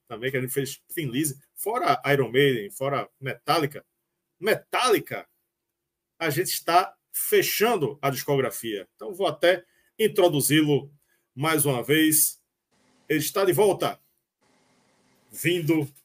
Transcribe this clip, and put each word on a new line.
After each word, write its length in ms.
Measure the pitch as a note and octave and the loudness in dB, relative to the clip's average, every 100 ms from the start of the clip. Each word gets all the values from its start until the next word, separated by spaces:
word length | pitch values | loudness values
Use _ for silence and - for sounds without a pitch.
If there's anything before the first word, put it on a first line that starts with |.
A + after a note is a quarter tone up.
| _ | _
também 240 | A2 B2+ | -8 -6
que 60 | C3+ | -4
a 40 | |
gente 100 | B2+ | -4
fez 300 | C#3+ C3 - _ | -4 -4 -8 _
Thin 120 | - C#3+ | -8 -4
Lizzy, 320 | A#2+ D#3 C3 _ - | -2 -2 -4 _ -10
fora 460 | G3+ A#3+ F4 B2+ C#3 | -6 -2 0 0 2
Iron 180 | C#3 A#2 | 0 2
Maiden, 400 | B2 C#3+ A#2+ G2+ | 2 2 0 -6
fora 360 | - C3+ C3+ G#2 _ | -8 -4 -4 -6 _
Metallica. 640 | C3+ - - E3+ D3 - - _ _ _ _ _ | -12 -8 -2 0 0 -6 -18 _ _ _ _ _
Metallica, 880 | F#3+ F#3+ - - B3+ F#4+ - G#2+ - _ _ _ _ _ _ _ _ _ | -2 -2 -2 -2 2 0 0 -10 -12 _ _ _ _ _ _ _ _ _
a 100 | E3 | -4
gente 180 | - - | -2 -4
está 460 | - - F3 - - _ | -4 2 4 2 -6 _
fechando 840 | - - G#3 D3 - A3 A3 B2+ - | -8 2 2 2 0 0 2 -2 -2
a 80 | C#3 | -4
discografia. 800 | C3 - C#3 A#2+ - A#2 G2 F#2 _ | -4 -2 0 0 -4 -8 -8 -10 _
Então, 180 | G#2+ | -14
vou 140 | F3+ F3+ | -4 -4
até 360 | D3+ E3+ F3+ - _ _ - | 2 2 2 -4 _ _ -2
introduzi-lo 920 | G#3+ - F3+ D3 B2+ D3+ D3 C#3 - _ _ _ _ B2 | 0 4 2 2 2 2 4 0 -2 _ _ _ _ -4
mais 300 | D#3 D#3 D3 | 0 2 0
uma 180 | B2+ | -2
vez. 580 | A#2+ D#3 D#3 D#3 - - _ _ _ _ _ _ _ | 2 2 4 2 0 -4 _ _ _ _ _ _ _
Ele 120 | D#3 | -4
está 260 | D3+ G3 G3 | -2 0 0
de 80 | |
volta, 460 | D#3 G#3 - C3 - _ _ _ _ _ _ _ _ _ _ _ _ _ | 4 2 2 -4 -6 _ _ _ _ _ _ _ _ _ _ _ _ _
vindo 560 | - E3 F3+ D#3 D#3+ C#3 - | -6 -2 0 0 0 0 -10